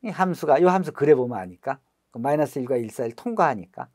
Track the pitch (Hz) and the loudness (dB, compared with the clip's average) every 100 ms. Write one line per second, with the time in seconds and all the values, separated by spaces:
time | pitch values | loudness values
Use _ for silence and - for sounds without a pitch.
0 | 233 180 185 170 151 143 180 185 160 - | -10 -2 -2 -2 2 4 6 4 -2 -2
1 | 147 139 123 117 92 90 - 135 _ _ | 4 6 4 -4 -10 -12 -10 -10 _ _
2 | _ 123 123 151 147 - 123 127 113 - | _ -8 -2 0 0 -2 -4 -2 -4 -6
3 | 120 - - 226 165 113 90 - 127 | -8 -8 -8 0 0 -2 -10 -16 -18